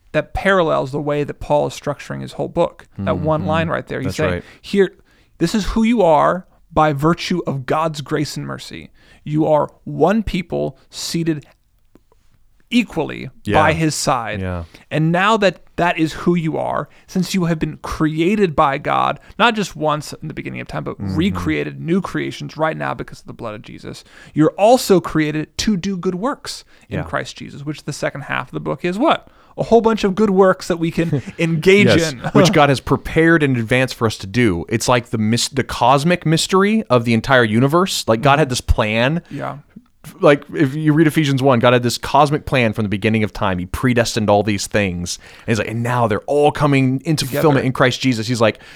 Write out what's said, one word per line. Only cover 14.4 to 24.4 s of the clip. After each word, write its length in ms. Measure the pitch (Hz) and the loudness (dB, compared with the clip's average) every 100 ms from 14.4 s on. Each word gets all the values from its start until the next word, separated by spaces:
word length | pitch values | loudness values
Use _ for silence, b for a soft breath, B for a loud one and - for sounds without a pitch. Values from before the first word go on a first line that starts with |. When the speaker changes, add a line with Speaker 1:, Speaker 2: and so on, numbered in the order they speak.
Speaker 2:
Yeah. 240 | 92 87 82 B _ | -6 -6 -10 B _
Speaker 1:
And 200 | 147 160 | -2 0
now 240 | 175 202 220 | 2 2 2
that 220 | 196 - - - | 2 0 -8 -2
that 220 | 170 170 | -2 0
is 140 | 160 | -2
who 220 | - 175 | 0 0
you 220 | 175 156 143 | 0 0 -4
are, 300 | 123 127 151 b - | -4 -4 -6 b -6
since 280 | 185 175 | -4 -2
you 100 | 190 165 | -2 0
have 120 | 160 | -2
been 180 | 160 135 | -4 -6
created 760 | - - 156 156 170 214 190 147 | -10 -2 -2 0 0 2 2 2
by 220 | 147 143 | 0 0
God, 420 | 143 135 131 147 b - | -2 0 0 -4 b 0
not 160 | 226 | 0
just 220 | 220 180 151 | 0 -4 -4
once 360 | 151 151 - - | -2 -2 -6 -12
in 80 | 156 | -12
the 60 | |
beginning 260 | - 139 127 | -12 -12 -12
of 80 | 123 | -10
time, 160 | 151 | -10
but 140 | - - | -10 -8
Speaker 2:
Mm-hmm. 180 | 101 147 | -4 0
Speaker 1:
recreated 640 | 196 170 165 151 147 139 | 0 -2 -4 -4 -6 -8
new 200 | 147 190 | -2 -2
creations 560 | - 156 139 - 143 147 | -2 -6 -6 -8 -12 -4
right 200 | 156 151 | -4 -4
now 180 | 139 | -8
because 260 | 131 143 - | -8 -12 -16
of 60 | - | -18
the 60 | |
blood 220 | 117 113 | -14 -12
of 80 | 104 | -12
Jesus, 420 | - 120 - - - B B | -16 -18 -16 -16 -18 B B
you're 180 | 147 | 2